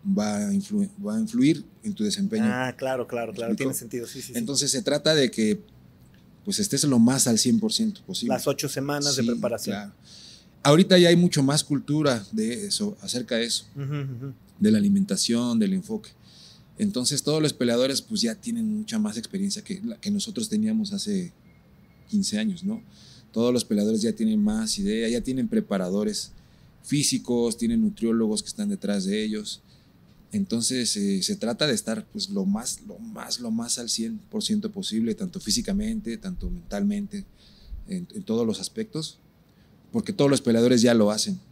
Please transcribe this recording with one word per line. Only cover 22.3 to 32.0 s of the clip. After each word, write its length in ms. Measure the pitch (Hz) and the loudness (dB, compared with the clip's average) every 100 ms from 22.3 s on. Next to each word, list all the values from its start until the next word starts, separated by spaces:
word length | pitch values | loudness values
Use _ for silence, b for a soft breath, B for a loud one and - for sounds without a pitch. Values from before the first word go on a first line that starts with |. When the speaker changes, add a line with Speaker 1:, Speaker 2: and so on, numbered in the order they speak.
| 107 | -2
Speaker 1:
años, 240 | 110 87 | -2 -2
¿no? 180 | 95 117 - B B B - | -6 -6 -10 B B B -8
Todos 220 | 110 120 | 0 2
los 100 | 123 - | 2 0
peleadores 360 | 104 104 110 | 0 2 2
ya 120 | 113 | 0
tienen 300 | 107 110 107 | 0 0 2
más 360 | 104 110 110 101 | 2 0 -2 -2
idea, 280 | 98 110 113 | -2 0 0
ya 140 | 120 | -2
tienen 260 | 131 131 117 | -2 -2 0
preparadores 840 | 110 90 98 90 101 107 101 - b b b b - | 0 0 -2 0 0 -2 -4 -10 b b b b -20
físicos, 720 | - 147 135 127 - 120 117 110 | -2 0 2 -2 0 0 0 0
tienen 240 | 117 117 | 0 2
nutriólogos 600 | 107 101 113 113 110 107 | 2 2 0 2 2 0
que 80 | - | -6
están 200 | - 104 | -6 -4
detrás 360 | 98 95 101 92 | -4 -2 -2 0
de 180 | 104 | -2
ellos. 380 | 107 107 104 - b b b b - - - | -2 -4 -8 -14 b b b b -20 -20 -6
Entonces, 640 | 104 98 117 117 127 113 104 | -4 -2 0 0 0 -2 0
eh, 240 | 101 98 | 0 0
se 140 | 90 98 | -2 -2
trata 320 | 110 117 151 | -2 0 0
de 60 | 113 | 0
estar, 300 | - 110 | -2 -6